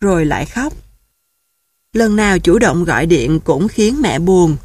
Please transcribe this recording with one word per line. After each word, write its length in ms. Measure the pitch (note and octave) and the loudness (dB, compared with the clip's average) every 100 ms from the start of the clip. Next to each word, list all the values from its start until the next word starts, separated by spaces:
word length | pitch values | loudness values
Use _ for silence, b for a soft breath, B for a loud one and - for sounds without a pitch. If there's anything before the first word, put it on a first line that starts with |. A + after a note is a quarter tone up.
rồi 240 | G3+ F3 | -2 0
lại 220 | D3+ G2+ D3+ | 0 -4 -6
khóc. 260 | A#3 C#4+ - - _ _ _ _ _ _ _ _ _ _ | -6 -8 -8 -18 _ _ _ _ _ _ _ _ _ _
Lần 240 | A3 A3+ G#3 | -2 0 2
nào 220 | G#3 F#3 | 0 2
chủ 200 | F3 F#3+ | 2 2
động 260 | G#3 E3 | 0 -2
gọi 220 | E3+ A#2 D3+ | -2 -2 0
điện 340 | E3 A#2 D#3+ | 0 0 -2
cũng 240 | - C#3 F#3+ | -2 -2 -2
khiến 340 | - G#3+ C#4 | 0 0 0
mẹ 160 | A3 C3+ | -2 0
buồn. 380 | F3 F#3 E3 C#3+ | 2 4 2 0